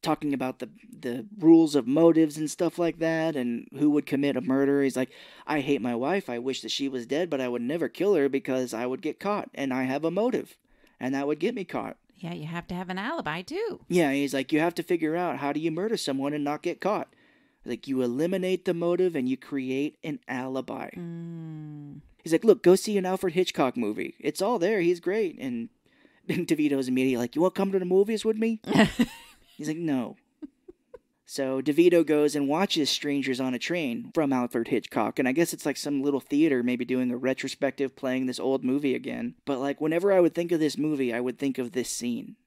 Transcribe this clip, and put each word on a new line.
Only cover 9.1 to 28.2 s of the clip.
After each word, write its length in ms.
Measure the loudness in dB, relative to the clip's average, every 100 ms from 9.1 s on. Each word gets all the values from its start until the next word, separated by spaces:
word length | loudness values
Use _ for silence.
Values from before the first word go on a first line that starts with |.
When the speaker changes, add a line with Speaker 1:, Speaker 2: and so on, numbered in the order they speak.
| -6
Speaker 1:
caught, 280 | -4 -4 -6
and 180 | -6 -4
I 120 | -2
have 200 | -2 -2
a 60 | -2
motive, 460 | 0 0 -2 -6 -16 _ _ _ _
and 160 | -6
that 140 | -4 -2
would 100 | -2
get 160 | -2
me 80 | -4
caught." 320 | -6 -6 -8 -12 _ _
Speaker 2:
Yeah, 140 | -12
you 120 | -10 -8
have 180 | -10 -8
to 80 |
have 160 | -10 -8
an 80 | -8
alibi, 440 | -6 -6 -6 -8
too. 360 | -8 -6 -6 -8 0
Speaker 1:
Yeah, 240 | 2 4
he's 220 | 2 0
like, 180 | -2 0
"You 60 | 2
have 160 | 2
to 80 | -2
figure 320 | -2 0 0
out 220 | 0 -2 -2
how 140 | -2
do 80 | -2
you 100 | -2
murder 260 | -2 -2 -2
someone 360 | -2 -2 -2
and 80 | -2
not 200 | -2 -2
get 180 | -4 -2
caught." 340 | -2 -2 -4 _ _ _ _ _
Like, 220 | -8 -8 -4
you 160 | 0
eliminate 640 | 0 0 0 0 0 -2
the 100 | -2
motive 400 | 0 0 2 2
and 140 | 2 -2
you 80 | -2
create 640 | -4 -6 -2 -2 -2 _
an 160 | -8 -8 -8
alibi. 640 | -8 -4 -6 -6 -8 -10 -12
Speaker 2:
Mm. 1040 | -12 -12 -12 -12 -12 -12 -14 -14 -16 -18 -20 _
Speaker 1:
He's 80 | 0
like, 100 | 2
"Look, 220 | 6 6
go 100 | 8
see 240 | 6 4 -2
an 80 | 0
Alfred 280 | -2 -2
Hitchcock 420 | 0 -2 2 0 0
movie. 400 | -4 -4 -8 -6
It's 240 | -6 -2
all 160 | -2 0
there. 220 | 0 2
He's 180 | 2 0
great." 400 | -2 -2 -2 -4
And 300 | -8 -6 -8 _ _ _
<laughs> 300 | _ _ -4
DeVito's 600 | -4 0 2 2 2 0
immediately 300 | 2 2 2
like, 140 | 0 2
"You 60 |
wanna 100 | 2
come 180 | 2 0
to 80 | 0
the 60 |
movies 400 | 2 4 4 0